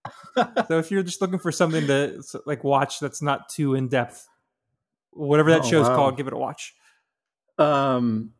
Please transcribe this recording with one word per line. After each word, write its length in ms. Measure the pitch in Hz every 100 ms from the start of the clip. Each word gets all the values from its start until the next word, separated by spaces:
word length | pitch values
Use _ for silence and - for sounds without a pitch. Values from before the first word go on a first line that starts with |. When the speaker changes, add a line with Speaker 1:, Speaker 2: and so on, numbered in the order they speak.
| - - - 247 240 262 -
Speaker 1:
So 100 | 165
if 120 | 160
you're 120 | 196
just 200 | 180 -
looking 160 | 190 185
for 120 | 175
something 360 | 156 170 160 143
to 300 | 139 143 -
s-, 180 | - -
like, 180 | - 135
watch 380 | 139 139 139 -
that's 220 | 143 -
not 260 | 147 139 -
too 260 | - 139
in-depth, 540 | 131 127 127 120 - - _ _ _ _ _ _ _ _
whatever 360 | - 143 151 156
that 100 | 160
Speaker 2:
Oh, 40 | 127
Speaker 1:
show's 180 | 160 123
Speaker 2:
wow. 80 | 127
Speaker 1:
called, 220 | 139 131
give 80 | 131
it 80 |
a 20 | -
watch. 380 | 127 147 - - _ _ _ _ _ _ _ -
Speaker 2:
Um, 760 | 147 143 139 127 120 110 113